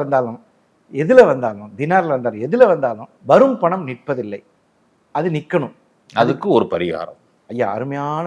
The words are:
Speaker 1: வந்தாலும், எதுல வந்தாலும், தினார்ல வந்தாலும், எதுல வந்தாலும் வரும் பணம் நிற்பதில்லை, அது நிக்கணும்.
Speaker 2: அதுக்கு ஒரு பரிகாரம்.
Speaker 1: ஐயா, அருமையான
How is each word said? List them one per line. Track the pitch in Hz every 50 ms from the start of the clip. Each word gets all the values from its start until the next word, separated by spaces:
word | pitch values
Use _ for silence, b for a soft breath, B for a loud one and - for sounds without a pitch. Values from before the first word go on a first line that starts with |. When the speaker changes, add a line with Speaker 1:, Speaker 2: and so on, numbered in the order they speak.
Speaker 1:
வந்தாலும், | 143 139 143 131 123 117 117 120 _ _ _ _ _ _ _ _ _ _
எதுல | - 139 156 180 254 254 220 160
வந்தாலும், | 135 135 123 113 107 101 107 107 101 107
தினார்ல | 143 160 185 190 170 160 139
வந்தாலும், | 127 120 117 107 104 117
எதுல | 147 220 247 254 202
வந்தாலும் | 170 151 139 120 110 107 - - _ _ - 120
வரும் | 151 202 269 269 240 -
பணம் | 175 170 185 190 160 131
நிற்பதில்லை, | 127 123 _ - 135 127 110 104 101 98 - _ _ _ _ _ _ _ _ _ _ _ _ _ -
அது | 143 160 185 156 151
நிக்கணும். | - - 185 160 131 110 - _ _ _ _ _ _ _ - 113
Speaker 2:
அதுக்கு | 120 123 - - - 202 143 113
ஒரு | 95 - 92
பரிகாரம். | 85 87 85 82 78 85 - - - _ _ _ _ _ -
Speaker 1:
ஐயா, | 120 123 117 98 101
அருமையான | 113 127 139 139 143 143 147 151 156 170